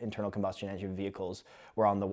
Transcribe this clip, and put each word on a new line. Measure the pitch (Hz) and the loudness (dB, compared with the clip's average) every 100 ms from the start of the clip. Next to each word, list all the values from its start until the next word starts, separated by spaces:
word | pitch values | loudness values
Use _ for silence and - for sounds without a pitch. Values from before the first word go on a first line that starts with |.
internal | 113 104 104 | -6 -2 -2
combustion | 104 98 92 101 | 0 -2 -2 -6
engine | 98 98 92 | -4 -4 -2
vehicles, | 98 95 92 98 - - - - | -4 -4 -6 -8 -12 -20 -8 4
were | 107 | 6
on | 98 | 6
the | 98 | 2